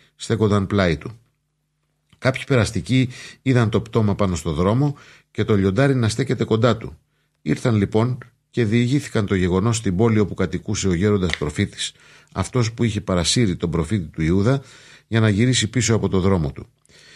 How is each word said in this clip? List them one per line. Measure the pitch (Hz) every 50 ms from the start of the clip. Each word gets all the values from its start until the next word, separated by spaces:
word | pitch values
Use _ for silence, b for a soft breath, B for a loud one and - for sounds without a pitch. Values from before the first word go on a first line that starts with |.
| b b b
στέκονταν | _ - - 117 107 110 104 101 104 98 90
πλάι | 107 101 95 87 80 73
του. | - - - - _ _ _ _ _ _ _ _ _ _ _ _ _ _ _ _ _ _ _ _
Κάποιοι | - 127 127 - - -
περαστικοί | 143 123 107 - - 92 85 - 123 131 131 127 B B B B B B
είδαν | B 131 131 123 117 107
το | 113 104
πτώμα | 113 113 - 120 107 104 98
πάνω | 85 104 95 90
στο | 82 - -
δρόμο | 80 73 90 95 110 127 143 147 143 B B B B B B B
και | _ - 107
το | 104 110
λιοντάρι | 101 95 98 92 104 135 143 139
να | 131 117 110
στέκεται | 110 - 135 - 131 110 -
κοντά | - 113 110 113 123 117 113
του. | - - - - _ _ _ _ _ _ _ _
Ήρθαν | _ - 107 110 - 135 113
λοιπόν | 104 98 - - 107 113 123 123 123 - - _ _ _ _
και | _ - 120
διηγήθηκαν | 104 107 120 123 120 135 147 143 - - 120 104
το | 92 101
γεγονός | 95 90 90 87 92 95 117 113 110
στην | - 101 90
πόλη | 87 113 117 110 107
όπου | 104 85 87
κατοικούσε | - 95 85 - 87 - - 110 - - 95
ο | 90
γέροντας | 82 95 107 104 101 90 87 - -
προφήτης, | - 76 80 - 101 - - - - - b b b b b b b b b
αυτός | 92 95 - - 131 117 113 113
που | - 120
είχε | 117 107 104
παρασύρει | - - 92 90 82 - - 127 120 98 85
τον | 78 - 85
προφήτη | 80 82 80 78 110 104 82
του | 80 - -
Ιούδα | 80 78 87 98 98 117 135 139 139 B B B B B B B B B
για | 110 113
να | 110 110
γυρίσει | 101 95 117 127 127 - 107 101
πίσω | - 127 110 107 113
από | 104 85 95
το | 85 95
δρόμο | 87 98 98 92 78 71
του. | 69 - - - _ _ _ B B B B B B